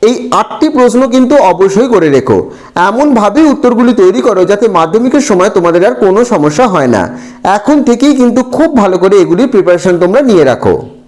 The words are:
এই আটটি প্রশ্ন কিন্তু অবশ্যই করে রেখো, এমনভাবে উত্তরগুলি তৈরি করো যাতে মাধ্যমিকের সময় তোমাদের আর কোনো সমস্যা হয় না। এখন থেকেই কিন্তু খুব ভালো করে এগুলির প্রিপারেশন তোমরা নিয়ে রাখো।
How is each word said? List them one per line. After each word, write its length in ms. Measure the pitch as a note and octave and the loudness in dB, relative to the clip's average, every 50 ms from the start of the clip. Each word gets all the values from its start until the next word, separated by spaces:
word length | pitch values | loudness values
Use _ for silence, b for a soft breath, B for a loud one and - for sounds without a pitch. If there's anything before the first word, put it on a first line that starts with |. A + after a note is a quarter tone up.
এই 140 | - A3 B3 - - - | 0 0 -2 -2 -6 -4
আটটি 360 | - F#3 - - - - - D#4 | -2 -4 -4 -4 -4 -4 -2 -2
প্রশ্ন 320 | D#4 C#4 B3+ B3 G3+ B3 C4 C4 | 0 2 0 2 2 2 0 2
কিন্তু 280 | A3+ C4 B3+ A#3+ D4 | 2 0 2 4 2
অবশ্যই 540 | C#4+ - F#3 F3+ E3+ F#3+ G3 F#3+ G3 B3 C4+ A#3+ | 2 2 2 2 2 0 0 2 0 0 2 0
করে 160 | G3 E3 D#3 | 0 2 2
রেখো, 280 | C#3 C3+ - - A2+ F#2 - B B B B B B | 0 0 0 0 -2 -2 -2 B B B B B B
এমনভাবে 640 | - F3 F#3+ G#3 A#3 C#4+ D4+ C#4 A3+ G#3 G#3 G3+ C#4+ D#4+ D#4 C4+ | -2 -2 -2 0 0 0 0 0 0 0 0 0 2 2 2 0
উত্তরগুলি 400 | - - B3 B3 A3 A#3+ A#3+ A#3+ | 0 0 -2 0 2 0 0 2
তৈরি 280 | - F#3+ F#3 F#3 B3 | 2 2 2 2 0
করো 200 | B3 C4 G#3 F#3 F#3 | -2 -2 0 0 0
যাতে 200 | E3 G3+ G3+ A#3 A3 | 0 0 0 0 0
মাধ্যমিকের 560 | G3 E3+ D#3+ E3 D#3+ A3 A#3+ C4 B3 D4 B3+ - | 0 0 -2 0 -2 -2 -2 0 0 -2 0 0
সময় 200 | G#3+ F3+ F3+ G#3 | 0 0 0 0
তোমাদের 320 | - G3 E3+ E3+ E3 F3 F3 G#3+ | 0 0 0 0 0 2 0 0
আর 80 | B3+ B3+ A3+ | 0 0 0
কোনো 160 | F#3+ F#3 G#3 A#3+ | 0 2 0 0
সমস্যা 400 | A#3+ A3+ F3 D3 D3+ D3+ D3+ B3+ A#3+ | 0 -2 -2 -2 -2 0 0 -2 0
হয় 200 | F#3 E3 C#3+ B2+ | 0 0 0 0
না। 140 | A#2 G2+ F2 - B B B B B B B F3+ F#3+ G#3 | 0 -2 -2 -6 B B B B B B B -4 -4 -2
এখন 200 | G#3 - D4 D4 B3+ | 0 0 0 0 2
থেকেই 300 | A#3 A#3+ A3+ C4+ D4 C#4+ | 0 0 0 2 0 2
কিন্তু 260 | B3+ B3 A#3+ G#3+ B3+ B3 B3 B3 | 2 0 0 0 0 -4 -4 -2
খুব 140 | - D4+ E4 D4+ B3+ | -2 -2 0 0 0
ভালো 140 | G3+ G3 F#3 F3+ | 0 0 0 0
করে 180 | F3 G3 G3 G3+ F3+ | 0 2 2 2 2
এগুলির 280 | D#3 E3+ F3 B3+ C4 - | 2 0 -2 -2 0 0
প্রিপারেশন 400 | G#3 F3+ F3 F3 F3 - F#3 F3+ F3 | 0 2 2 0 0 0 -2 0 0
তোমরা 220 | F3 F3+ F#3+ C4 | 0 0 0 0
নিয়ে 220 | C#4+ C4 A3 F3 D3 | 0 2 2 2 2
রাখো। 320 | C3 A#2+ G#2+ - G#2 F2 C2+ - - - - - | 2 0 -2 -2 -2 -2 -2 -4 -10 -20 -20 -20